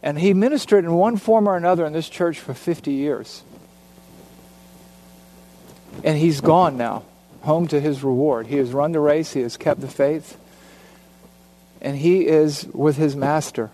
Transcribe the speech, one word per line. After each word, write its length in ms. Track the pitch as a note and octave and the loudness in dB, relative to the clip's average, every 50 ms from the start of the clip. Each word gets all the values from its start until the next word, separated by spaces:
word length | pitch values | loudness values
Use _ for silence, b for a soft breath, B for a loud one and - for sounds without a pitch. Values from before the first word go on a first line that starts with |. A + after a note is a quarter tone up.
And 160 | - D3 D3 | -4 -6 -4
he 160 | D3 E3+ G3+ G3 | 0 2 2 4
ministered 520 | F#3+ G#3 B3+ D4+ C#4 - - G#3+ G3+ E3+ | 4 2 2 0 -2 0 4 4 4 4
in 80 | E3+ E3+ | 2 2
one 240 | E3+ F#3 A3+ A#3+ | 2 2 2 0
form 300 | G3+ - - A3 A3+ G#3 | -2 0 2 2 4 4
or 100 | G#3 F#3+ | 2 0
another 280 | F3 E3+ F3 F#3 E3+ E3 | 2 2 2 2 2 0
in 60 | D3+ | -2
this 160 | D3+ E3+ D#3 | -2 -6 -8
church 320 | - - - F3+ E3+ D#3 - | -8 -4 -2 -2 -2 -2 -4
for 140 | - - C3 | -10 -12 -14
fifty 380 | - - - E3+ - - D3 | -8 -4 -6 -6 -4 -4 -6
years. 520 | C#3 C3+ C#3 D3+ C#3 A2 A2 - - - - - - - - - - - - - - - - - - - - - - - - - - - - - - - - - - - - - - - - - - - - - - - - - - - - - - - - | -4 -4 -2 -2 -4 -4 -6 -12 -18 -20 -20 -20 -20 -20 -20 -20 -20 -20 -20 -20 -20 -20 -20 -20 -20 -20 -20 -20 -20 -20 -20 -20 -20 -20 -20 -20 -20 -20 -20 -20 -20 -20 -20 -20 -20 -20 -20 -20 -20 -20 -20 -20 -20 -20 -20 -20 -20 -20 -20 -20 -18 -4 -2
And 120 | D#3 D#3 | -2 0
he's 220 | D3 D#3+ E3+ D#3 C#3 | 2 2 2 2 2
gone 380 | - F#3 D#3 F3+ F#3 E3 C#3 | 2 4 4 6 4 2 0
now, 260 | B2 A#2+ A#2 G2 - - - _ _ _ _ - - | -2 -4 -4 -4 -8 -10 -16 _ _ _ _ -20 -10
home 260 | - D3+ D3+ E3 F3 | -2 0 0 0 0
to 140 | D#3+ D3+ D3 | 0 -2 -2
his 200 | C#3 D3+ D3 C3 | -2 -2 -4 -4
reward. 460 | C#3 C#3 B2+ B2 C#3+ D3+ C3+ A2+ A2+ | -2 -2 0 0 0 0 0 -2 -4
He 100 | A2 C#3 | -4 -2
has 140 | C#3+ C3+ A#2+ | -2 -2 -2
run 200 | B2 C#3 C#3+ D#3 | -2 -2 -2 -2
the 80 | E3 D#3 | 0 0
race, 340 | D3 D3 D3 D#3 D#3+ - - | 2 2 2 2 -2 -4 -4
he 80 | C#3+ | -6
has 160 | A#2+ A#2+ - | -6 -6 -8
kept 240 | - - D#3+ C#3+ - | -6 -4 -4 -4 -4
the 60 | B2 | -6
faith, 500 | C3+ - - C#3+ C#3 D#3 D#3 C#3 - - - - B B B B B B B B B B B B B B B B B _ _ _ _ _ _ _ _ _ - | -12 -4 -2 -2 0 0 -4 -8 -14 -20 -20 -20 B B B B B B B B B B B B B B B B B _ _ _ _ _ _ _ _ _ -12
and 140 | - - C#3 | -10 -8 -8
he 300 | C#3 D3+ E3+ F3+ F#3+ F3 | 0 2 2 4 4 2
is 400 | - D#3+ D#3 D#3 D3+ C#3+ - - - - | 4 4 4 4 2 0 -6 -12 -12 -6
with 240 | - C#3 D3+ D3 | 0 0 0 2
his 180 | C3+ D#3 D3 C3+ | 2 0 -2 0
master. 560 | C#3 C3+ C#3 D3+ D#3 C#3+ - - - A2+ G#2+ | -2 -2 0 0 0 -2 -4 -6 -8 -8 -8